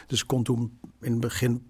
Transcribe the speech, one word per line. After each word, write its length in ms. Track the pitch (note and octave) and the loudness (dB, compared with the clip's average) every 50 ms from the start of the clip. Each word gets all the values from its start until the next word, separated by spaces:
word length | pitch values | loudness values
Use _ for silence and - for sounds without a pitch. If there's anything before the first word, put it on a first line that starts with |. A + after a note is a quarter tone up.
| - - | -8 -4
Dus 180 | B2+ - - | -2 -2 0
kon 180 | - C3+ B2 A#2 | 2 2 2 2
toen 360 | - B2 A#2 A#2+ A2+ - - - - - - | 2 2 0 0 -4 -6 -12 -20 -20 -16 -8
in 100 | - B2 | -4 -2
het 80 | A#2 A#2 | 0 0
begin 420 | A#2+ A#2+ - - B2+ B2 A#2+ B2 - | 0 -2 -2 0 2 2 2 0 -2